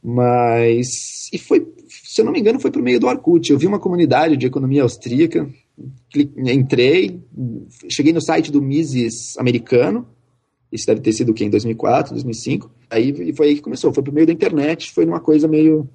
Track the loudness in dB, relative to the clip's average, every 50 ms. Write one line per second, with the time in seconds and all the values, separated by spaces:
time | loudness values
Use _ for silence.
0 | _ -4 -2 0 2 2 2 2 2 2 2 2 2 2 2 2 0 -4 -8 -12
1 | -12 -14 -14 -16 -14 -10 -12 -12 -2 0 0 0 0 -2 -16 -20 -20 _ -20 -20
2 | _ -8 -2 0 0 0 0 0 2 2 0 2 -2 -2 -2 -2 0 2 2 2
3 | 2 0 -2 0 0 2 2 2 4 2 2 2 2 0 0 0 -2 -2 0 2
4 | 2 2 4 2 4 2 2 0 0 -2 -2 -2 -2 0 2 2 2 2 -2 -4
5 | -8 -4 0 2 2 2 2 -2 -4 -4 -12 _ _ _ _ -20 -20 -20 -20 -20
6 | _ _ -2 -2 -2 -2 -2 -6 -2 0 2 2 2 2 2 2 4 4 4 2
7 | 2 -2 -4 -12 -18 _ -12 -10 -10 -8 -8 -12 -14 -18 -20 _ -14 -12 -4 0
8 | 2 2 2 2 0 0 0 0 0 2 2 2 2 0 -2 -2 -2 -2 -2 -2
9 | -2 -2 -4 -8 -14 -14 -10 -2 -2 0 0 0 -2 2 2 2 2 2 -2 -4
10 | -6 -10 _ _ _ _ _ _ _ _ _ _ _ _ -12 -8 -2 -2 -2 0
11 | 0 -2 0 0 0 -2 0 -2 -2 -2 0 -2 -2 -2 -6 -4 -2 0 0 0
12 | 0 -4 -8 -10 -8 -8 -10 -8 -6 -6 -6 -6 -6 -12 _ _ _ _ -2 0
13 | 0 0 -2 -4 -6 -8 -2 2 2 2 2 0 -2 -10 -10 -2 -2 0 0 0
14 | -4 -2 2 2 4 2 4 0 -2 -2 0 -2 -2 -2 -4 -4 -8 -8 -2 0
15 | 0 0 0 -2 0 2 2 4 4 2 2 4 4 4 4 2 -2 -6 _